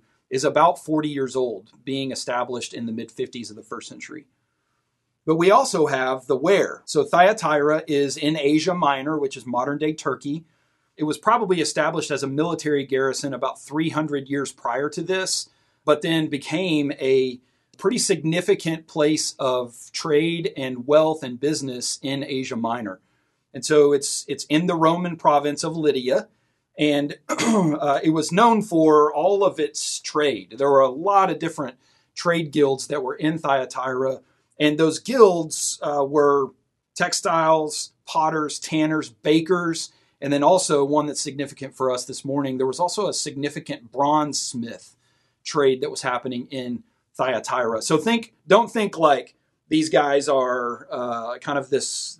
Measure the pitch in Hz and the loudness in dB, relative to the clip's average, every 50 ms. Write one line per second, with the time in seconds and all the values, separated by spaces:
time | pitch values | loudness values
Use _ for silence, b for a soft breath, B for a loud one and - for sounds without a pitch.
0 | _ _ _ _ _ - 127 131 135 151 - 151 156 175 - - - - 156 156 | _ _ _ _ _ -8 -6 -2 -2 0 2 4 4 4 4 0 -2 -2 -2 0
1 | 151 151 147 139 135 123 117 131 127 117 107 95 - _ _ _ _ 135 135 139 | 0 -2 -2 -4 -4 -4 -2 -2 -2 -4 -4 -8 -14 _ _ _ _ -8 -6 -6
2 | 135 131 120 - - - 151 123 123 123 123 120 - - - 127 117 113 110 113 | -6 -6 -6 -8 -6 -4 -4 -4 -4 -4 -6 -8 -8 -10 -10 -8 -8 -6 -6 -8
3 | 117 - - - 127 - - 123 117 104 107 110 110 _ 123 110 104 - 127 120 | -10 -10 -8 -8 -8 -8 -8 -12 -14 -14 -16 -18 -16 _ -14 -14 -14 -16 -18 -18
4 | - - 127 - - _ _ _ _ _ _ _ _ _ _ _ _ _ _ _ | -18 -16 -16 -18 -18 _ _ _ _ _ _ _ _ _ _ _ _ _ _ _
5 | _ _ _ _ _ 156 160 160 170 185 202 262 269 - - 175 151 147 139 131 | _ _ _ _ _ 0 0 2 4 6 6 6 4 2 0 0 0 2 2 0
6 | 131 131 131 127 - - 143 127 143 175 202 180 127 90 73 - - - - 156 | 0 -2 -2 -4 -2 -2 -2 0 2 4 4 4 2 0 -4 -8 -12 -4 -2 0
7 | 135 139 - 170 180 196 220 214 175 151 151 147 143 151 139 123 - - 147 143 | 0 2 4 6 6 6 4 2 0 0 0 2 2 2 2 0 0 -2 0 0
8 | 143 139 135 - 147 147 160 160 139 143 151 156 160 185 175 175 160 143 139 135 | 0 0 -2 -2 -2 -2 -2 0 2 2 2 2 2 0 0 0 2 2 2 0
9 | 135 151 160 151 143 135 - 135 110 123 120 123 131 139 143 147 151 156 156 156 | -2 -4 -4 -2 -4 -4 -6 -8 -10 -6 -4 -4 -2 -2 -4 -2 -2 -4 -4 -4
10 | - 151 127 - - 143 147 165 160 _ _ _ _ _ _ _ _ _ _ - | -4 -6 -6 -6 -6 -8 -8 -8 -10 _ _ _ _ _ _ _ _ _ _ -6
11 | 151 151 - - - 214 220 220 220 180 185 170 151 - - 165 151 156 165 165 | -4 -4 -4 -2 0 0 2 2 2 0 0 0 -2 -2 -2 -2 -2 -2 -2 -4
12 | 151 - 151 127 139 135 135 143 156 175 165 - - 151 147 139 135 - 135 131 | -4 -4 -6 -6 -6 -4 -4 -2 -2 -2 -4 -4 -4 -2 -2 -2 -2 -2 -2 0
13 | 135 135 127 - - 143 131 120 131 131 - - - - 139 151 165 160 127 151 | 0 -2 -2 -4 -6 -8 -6 -6 -6 -6 -8 -10 -14 -8 -6 -4 -4 -2 -2 -2
14 | 156 151 143 139 135 131 139 143 135 127 - _ - 127 120 131 143 151 147 180 | -4 -4 -4 -6 -6 -6 -6 -6 -6 -6 -8 _ -6 -4 -4 -4 -4 -4 -6 -6
15 | 165 165 185 190 185 180 - - - - _ _ _ _ _ _ _ - 147 147 | -4 -4 -2 -2 -2 -4 -4 -6 -8 -10 _ _ _ _ _ _ _ 2 2 2
16 | - 170 165 160 156 151 147 139 - - 151 170 190 180 156 151 143 143 147 - | 2 0 0 0 0 0 -2 -4 -4 -2 -2 -2 0 2 2 2 2 0 -2 -2
17 | 147 131 131 131 131 127 123 127 _ _ _ _ _ _ _ - - 196 247 208 | 0 4 4 4 4 2 -2 -8 _ _ _ _ _ _ _ -4 -2 0 0 0
18 | - - 190 156 139 160 165 175 180 208 196 165 - 165 160 156 - - - 170 | 0 0 0 0 0 0 0 0 2 2 0 0 0 -2 -4 -6 -6 -6 -2 2
19 | 147 151 156 147 - - - - 147 131 127 123 123 120 - - - - - - | 2 2 2 0 -2 -4 -6 -4 -2 -2 0 -2 -2 -6 -10 -18 -18 -14 -10 -8
20 | - 165 147 147 160 165 170 170 165 - - 143 135 131 127 123 120 131 143 156 | -2 0 2 2 2 2 0 -2 -4 -6 -6 -6 -8 -6 -6 -6 0 4 4 6
21 | 156 160 156 156 147 127 123 120 - 151 156 131 139 135 123 123 120 - - - | 6 4 2 -2 -6 -8 -6 -4 -2 -2 -2 -2 -4 -6 -8 -8 -8 -8 -8 -8
22 | - 135 139 139 131 - 139 131 131 127 131 113 113 113 117 123 113 98 92 - | -6 -6 -6 -4 -4 -4 -6 -6 -6 -6 -4 -4 -4 -4 -4 -4 -6 -10 -12 -14
23 | _ _ _ _ _ _ _ _ _ _ - 139 135 - 156 151 147 143 143 139 | _ _ _ _ _ _ _ _ _ _ -12 -10 -2 2 6 6 6 6 6 2
24 | 139 - - - - - 139 - - - 147 156 175 180 175 165 160 160 170 175 | 0 -2 -6 -8 -8 -8 -8 -8 -4 0 0 2 2 2 2 4 4 4 4 2
25 | 180 175 165 165 - 165 147 143 139 147 143 147 - 165 160 165 151 151 139 135 | 0 -4 -6 0 2 4 4 4 2 0 -2 -4 -4 -6 -4 0 2 2 2 2
26 | 123 123 143 202 208 - _ _ _ _ _ _ _ _ _ - 151 151 143 143 | 2 0 0 0 0 -4 _ _ _ _ _ _ _ _ _ 0 0 2 2 0
27 | 143 147 - - _ - 302 - - 233 226 208 180 156 147 156 160 143 139 160 | 0 -4 -6 -10 _ -6 -4 -2 0 2 2 4 2 2 0 0 0 0 0 0
28 | - 165 156 165 147 - 165 190 233 240 226 214 - - 175 165 160 156 151 151 | 2 2 2 2 0 0 2 4 6 6 6 4 2 0 2 4 6 8 8 8
29 | 151 151 147 147 160 185 202 196 202 185 - 156 151 143 - - - - - - | 6 6 4 2 2 2 4 4 2 2 0 0 -2 -4 -4 -6 -8 -8 -8 -8
30 | - - - 151 151 143 123 98 95 90 110 120 139 143 139 135 135 131 127 143 | -8 -6 -2 0 0 0 0 -2 -6 -10 -6 -2 2 4 6 6 6 4 2 -2
31 | 170 196 202 196 190 180 160 147 165 160 - - 143 123 - _ _ _ _ _ | 0 2 4 4 4 2 0 -2 -4 -6 -6 -6 -8 -10 -10 _ _ _ _ _
32 | _ _ _ - - 175 170 165 165 147 135 147 143 139 135 131 - - 143 151 | _ _ _ -4 -2 0 0 0 -2 -2 2 4 4 4 2 0 -4 -6 -6 -4
33 | 131 - 147 - 156 156 170 160 165 147 139 135 127 127 - 131 127 131 131 127 | -4 -4 -4 -2 -2 -2 -2 0 0 2 2 2 0 -2 -6 -6 -6 -4 -2 -2
34 | 131 131 131 127 - _ _ _ _ _ _ - 151 151 151 151 160 160 156 - | -2 -2 -4 -6 -10 _ _ _ _ _ _ 0 0 0 2 4 2 2 2 -2
35 | - - 254 262 226 196 180 170 160 156 - - - - - - 175 156 147 143 | -4 0 4 8 8 8 6 4 -2 -6 -6 -6 -6 -6 -6 -6 -6 -4 -2 -2
36 | 139 139 143 147 143 143 143 143 135 127 - _ _ _ _ _ _ _ - - | -2 0 2 4 4 4 4 2 0 -2 -6 _ _ _ _ _ _ _ -6 -4
37 | 175 175 170 - - 190 170 165 160 160 160 160 156 151 151 - - - _ _ | -2 -2 -2 -2 -2 0 0 2 4 4 4 2 2 -2 -6 -10 -12 -12 _ _
38 | _ - - 165 156 156 156 156 151 143 - - - - 160 156 156 156 156 156 | _ -8 -2 -2 0 0 0 -2 -2 -4 -6 -10 -8 -4 0 0 0 0 0 -2
39 | 135 - - _ - 151 151 165 165 175 185 175 175 165 165 160 - - b b | -4 -6 -10 _ 0 2 2 2 2 2 0 0 0 -2 -4 -6 -8 -12 b b
40 | b b b b 139 143 143 143 143 156 185 180 - - 160 143 139 139 143 151 | b b b b -4 -2 0 2 4 4 4 4 2 2 2 2 2 2 2 2
41 | 147 147 139 - - 151 131 135 139 - - - 135 131 - - 131 131 127 123 | 0 0 -4 -8 -8 -8 -6 -6 -8 -8 -10 -12 -14 -14 -8 -4 -2 -2 -2 -2
42 | - - 127 - - 139 135 143 139 135 131 127 131 131 127 - 175 175 - 208 | -6 -8 -12 -10 -8 -4 -2 -2 -2 -2 -2 -2 -2 -2 -2 -2 -2 -2 -2 -2
43 | 208 165 131 - - 151 135 135 139 143 139 160 - - 165 - 120 117 - 135 | -4 -4 -4 -4 -6 -8 -6 -6 -6 -6 -6 -8 -10 -10 -12 -12 -14 -8 -4 0
44 | 139 143 151 156 151 147 135 - - - - 123 117 117 101 - - - _ _ | 2 2 4 2 2 0 -2 -6 -6 -6 -6 -8 -8 -8 -10 -14 -18 -20 _ _
45 | _ _ _ _ _ _ _ _ - - - 151 139 135 135 131 143 - - - | _ _ _ _ _ _ _ _ -12 -4 0 2 4 4 2 2 -2 -6 -6 -6
46 | - 131 123 120 120 127 127 123 123 - 139 131 123 123 123 113 - _ _ _ | -4 -4 -4 -4 -4 -6 -6 -8 -8 -8 -10 -10 -8 -8 -8 -10 -10 _ _ _
47 | _ _ _ - 131 131 123 110 - - 123 127 120 113 117 110 - - 160 151 | _ _ _ -4 -2 -2 -2 -2 -4 -4 -2 -2 -2 -2 -2 -4 -2 0 0 0
48 | 151 220 233 233 226 - _ _ _ - 190 208 233 - - 226 214 196 - 165 | 2 2 0 0 -2 -6 _ _ _ 4 4 4 4 2 -2 -2 -4 -2 0 2
49 | 165 151 139 123 - - _ _ _ _ _ _ _ - 156 160 156 156 170 160 | 4 4 4 4 0 -4 _ _ _ _ _ _ _ -2 0 0 0 2 2 2
50 | 147 143 139 143 139 143 139 135 123 123 123 127 120 120 120 113 - - - 131 | 2 4 2 2 2 2 2 2 2 0 0 -2 -4 -4 -6 -8 -10 -12 -8 -6
51 | 123 123 117 117 113 117 123 131 - 151 143 143 131 131 139 127 113 - - - | -6 -6 -6 -6 -6 -8 -10 -8 -6 -4 -4 -4 -2 -2 -2 -2 -2 -4 -6 -8
52 | - - - | -10 -10 -12